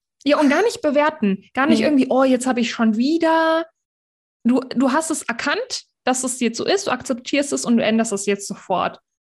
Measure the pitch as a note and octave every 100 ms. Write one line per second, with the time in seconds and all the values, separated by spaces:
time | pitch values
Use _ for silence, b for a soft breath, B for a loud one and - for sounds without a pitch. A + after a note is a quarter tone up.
0 | _ _ C#4 D4+ C#4+ D4+ A4 - D4+ C#4
1 | D4+ D#4 G3 G3 - B3+ D4 D#4+ - C#4
2 | B3+ B3+ C4+ B3 C4 B3 A#3 - A3 G#3+
3 | C4+ E4 D#4+ D#4+ D#4+ D#4+ E4 _ _ _
4 | _ _ _ _ A#3 C4 - A#3+ C4 D4
5 | D#4+ D4+ - A#3 C#4+ F4+ B4+ - - _
6 | B3 B3+ B3+ - A#3 A#3 - G4 - B3+
7 | C4+ B3 - C#4+ C#4+ C4+ - A#3 A3 A3+
8 | A3+ G3+ G3+ G3+ - F3+ - F3+ F3+ -
9 | _ _ _